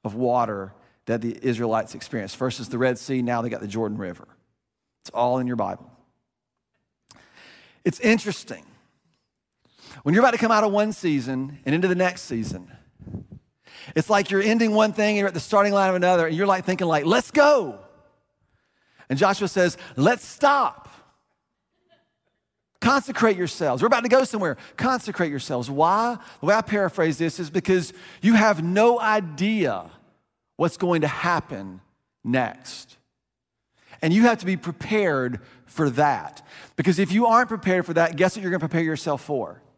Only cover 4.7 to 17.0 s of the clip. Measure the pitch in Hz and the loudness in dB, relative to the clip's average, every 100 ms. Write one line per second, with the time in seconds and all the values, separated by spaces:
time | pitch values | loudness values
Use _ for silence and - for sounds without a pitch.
4.7 | _ _ _ - 113 123 127 123 120 95 | _ _ _ -10 -2 0 0 -2 -4 -4
5.7 | 95 - _ _ _ _ _ _ _ _ | -6 -16 _ _ _ _ _ _ _ _
6.7 | _ _ _ _ - _ _ - - _ | _ _ _ _ -20 _ _ -20 -20 _
7.7 | _ 185 - 233 226 202 - - 87 - | _ -4 0 2 2 0 -8 -12 -16 -16
8.7 | _ _ _ _ _ _ _ _ _ _ | _ _ _ _ _ _ _ _ _ _
9.7 | _ - - 143 185 254 240 226 214 214 | _ -20 -6 2 4 4 4 2 4 4
10.7 | 202 214 - 180 143 120 131 135 143 135 | 2 0 -2 -2 -2 -2 -6 -8 -8 -2
11.7 | 160 185 180 185 180 - 117 104 92 - | 0 0 2 0 -2 -8 -6 -6 -10 -14
12.7 | - _ _ - - - - _ _ _ | -20 _ _ -16 -16 -16 -20 _ _ _
13.7 | - - 156 156 202 - 196 208 226 226 | -20 -6 -4 2 0 2 0 2 2 2
14.7 | 214 214 220 208 208 196 180 - 208 202 | 4 2 2 0 0 -2 -4 0 2 4
15.7 | 202 190 185 180 180 165 160 202 185 180 | 2 2 2 2 4 2 0 0 0 0
16.7 | 185 175 151 | -2 0 0